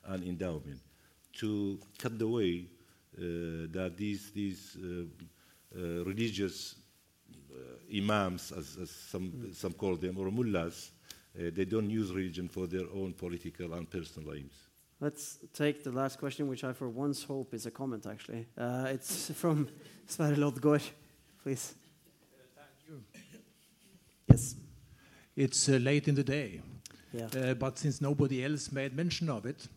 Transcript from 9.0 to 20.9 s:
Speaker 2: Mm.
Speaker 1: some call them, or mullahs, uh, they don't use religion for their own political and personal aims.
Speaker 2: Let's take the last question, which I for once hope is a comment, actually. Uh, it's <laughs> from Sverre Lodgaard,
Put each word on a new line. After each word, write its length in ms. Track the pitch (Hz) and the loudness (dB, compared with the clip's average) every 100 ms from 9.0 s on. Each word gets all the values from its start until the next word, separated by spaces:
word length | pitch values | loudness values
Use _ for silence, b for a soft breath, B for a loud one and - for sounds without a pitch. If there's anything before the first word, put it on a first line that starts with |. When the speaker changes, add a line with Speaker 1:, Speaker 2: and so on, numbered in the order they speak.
| - 95 92 | -8 -6 -6
Speaker 2:
Mm. 240 | 104 95 | -6 -10
Speaker 1:
some 200 | 87 95 | -6 -6
call 220 | 87 98 87 | 0 0 0
them, 200 | 92 92 | -2 -2
or 140 | 95 | -2
mullahs, 600 | 110 120 92 85 80 - - B B B - | 0 2 2 0 -6 -16 -18 B B B -4
uh, 120 | 85 | -2
they 140 | 82 92 | 0 2
don't 240 | 110 104 | 2 2
use 200 | 110 98 | 0 0
religion 380 | 92 92 85 90 | 0 -2 -2 -4
for 180 | 95 90 | -2 -2
their 200 | 92 90 | -2 -2
own 180 | 98 95 | -4 -4
political 600 | 82 90 85 85 - 87 | -4 -6 -4 -8 -8 -6
and 160 | 85 82 | -6 -6
personal 440 | 95 78 - 76 | -6 -8 -10 -10
aims. 200 | 73 69 - - _ _ _ | -10 -12 -16 -20 _ _ _
Speaker 2:
Let's 360 | 147 147 - - - | -6 -4 -12 -12 -16
take 280 | - 147 147 | 0 2 2
the 100 | 135 | -2
last 260 | 123 135 - | 0 0 -2
question, 280 | 139 127 143 | -6 -2 -2
which 160 | 123 | -2
I 120 | 131 | -4
for 140 | 123 127 | -4 -4
once 340 | 117 143 139 | 0 0 -2
hope 320 | - 135 131 | -4 -6 -4
is 100 | 117 | -6
a 60 | 117 | -6
comment, 360 | - 139 110 104 | -4 -4 -4 -6
actually. 400 | 107 - 117 117 - | -10 -8 -8 -8 -4
Uh, 300 | 120 127 131 | -2 0 0
it's 400 | 131 - - - | -2 -4 -6 -4
<laughs> 40 | |
from 320 | 143 175 151 131 - B B - | 0 4 4 2 -2 B B -10
Sverre 300 | - 151 147 | 2 4 6
Lodgaard, 460 | 147 127 147 147 - | 4 6 6 6 4